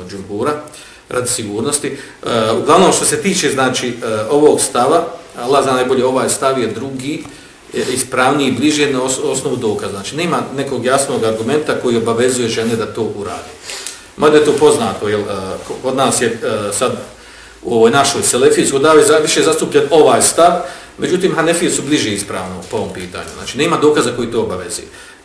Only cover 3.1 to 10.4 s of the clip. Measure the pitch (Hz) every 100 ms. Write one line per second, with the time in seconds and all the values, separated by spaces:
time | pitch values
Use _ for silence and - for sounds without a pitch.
3.1 | 151 196 170 143 120 131 127 123 - 120
4.1 | 110 107 147 151 - - 127 127 165 -
5.1 | - - - 123 139 135 127 127 135 127
6.1 | 127 117 - 135 127 113 - 135 131 135
7.1 | 165 - - - - - - 113 127 123
8.1 | 123 127 147 131 107 151 147 139 131 127
9.1 | - 143 135 147 123 113 101 101 98 95
10.1 | 143 175 131